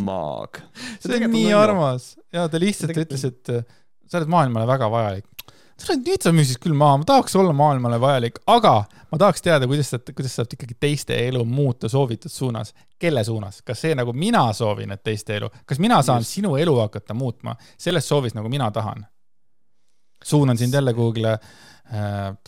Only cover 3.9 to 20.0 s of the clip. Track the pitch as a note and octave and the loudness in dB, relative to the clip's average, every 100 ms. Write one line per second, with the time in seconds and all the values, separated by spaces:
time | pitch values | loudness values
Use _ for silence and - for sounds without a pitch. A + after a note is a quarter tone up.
3.9 | _ - F3 D#3 F3 C3+ A2+ A#2 C3+ A2 | _ -6 -4 2 2 2 2 0 2 2
4.9 | A#2 G#2+ F#2+ - - - - _ - - | 0 0 -4 -10 -20 -20 -20 _ -12 -4
5.9 | D4+ C4 F#4+ F3+ E3 C3+ B2+ F3 C#3+ D3 | -2 0 0 2 4 2 0 -2 2 4
6.9 | C#3 F3 C#4 - F#3+ F#3+ C#3+ D3+ C3 A#2+ | 4 4 4 4 2 4 4 4 2 0
7.9 | A#2 C3+ C3+ A#2 - - A#3 G#3 A#2 G#2 | 2 2 2 0 -4 2 4 6 4 2
8.9 | - - D#3 G3 - F3 D3+ B2+ D3 C#3 | -8 -6 2 2 2 2 2 2 0 -2
9.9 | B2+ - - C3 - A#2 - A#2 - D3 | -6 -10 -8 -8 -4 -6 -8 -14 -4 -2
10.9 | D3 - A#2+ B2 B2+ A#2 C3 C#3 A#2+ A2 | -2 -2 -2 -2 -2 -2 0 0 -2 -2
11.9 | C3+ C3 A2+ - - C3 A2+ A#2 - _ | 0 0 -4 -10 -6 -6 -6 -10 -14 _
12.9 | - E3+ C3 G#2+ A2 F#2+ - - A#2 D#3+ | -6 -2 0 -2 -4 -8 -14 -12 -6 -4
13.9 | C#3 A#2+ B2 G3+ A3+ B2 G2+ A2 G2+ G#2 | -2 -2 -2 0 2 2 0 -2 -4 -6
14.9 | G2 A2+ G#2+ - G#2 G#2+ - - C#3 G#3+ | -8 -6 -6 -4 -6 -8 -12 -8 -2 2
15.9 | G#3 C3 B2 A2+ - G3+ C#3 E3+ B2 G#2+ | 4 4 2 0 -4 -2 0 2 2 0
16.9 | G2+ - A2 C3 - - A#2 - - E3+ | -6 -10 -8 -6 -8 -12 -14 -16 -10 -4
17.9 | F3 - D3 A#2+ G#2+ A2 C#3+ A#2 A2 G#2 | -2 0 0 0 -6 -6 -4 -2 -2 -6
18.9 | - G2+ _ _ _ _ _ _ _ _ | -8 -16 _ _ _ _ _ _ _ _
19.9 | _ | _